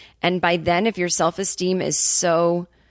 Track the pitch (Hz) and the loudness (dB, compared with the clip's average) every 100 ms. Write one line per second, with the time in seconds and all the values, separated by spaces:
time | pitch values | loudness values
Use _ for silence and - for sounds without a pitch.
0 | - _ 170 180 175 175 160 175 220 208 | -20 _ -2 0 0 0 0 0 0 -2
1 | 175 - 165 175 190 - 180 185 160 151 | -2 0 0 0 -4 -2 -2 0 0 0
2 | - - 180 165 170 175 180 _ _ | 0 0 2 2 2 0 -4 _ _